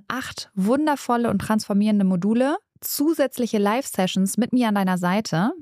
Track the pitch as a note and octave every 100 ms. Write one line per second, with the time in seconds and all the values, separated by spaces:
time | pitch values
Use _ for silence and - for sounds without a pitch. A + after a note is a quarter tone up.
0 | - A#3+ - - - G3 F#3+ C#4 D#4 C#4+
1 | - A#3+ A#3 G3+ - A3 - G3+ G#3 G#3
2 | F#3+ F#3 G3 A3+ C4 F#4 _ _ - -
3 | D4 D#4+ C4+ - A#3+ G#3+ G3+ A#3 - -
4 | F#3 F#3+ G3 - A3 B3 A#3 G3+ F#3 F#3
5 | F3 G3 A3 D#3+ G#3+ F4+